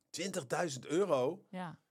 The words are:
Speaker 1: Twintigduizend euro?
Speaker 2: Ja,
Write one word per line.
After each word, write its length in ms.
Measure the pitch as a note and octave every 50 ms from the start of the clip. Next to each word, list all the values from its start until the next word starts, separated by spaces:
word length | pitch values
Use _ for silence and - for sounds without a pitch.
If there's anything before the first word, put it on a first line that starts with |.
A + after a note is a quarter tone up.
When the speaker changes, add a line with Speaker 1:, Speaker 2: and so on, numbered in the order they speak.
| _ _
Speaker 1:
Twintigduizend 760 | - - F3 G3 - F#3 C#3+ A#2 D#3+ D3+ F3+ D#3+ C3 B2 -
euro? 580 | C#3 D3 F3+ G3+ F#3 D3 C3 B2 C#3+ F3+ G3 - _
Speaker 2:
Ja, 280 | - F3+ F#3 D#3+ D#3+ - _ _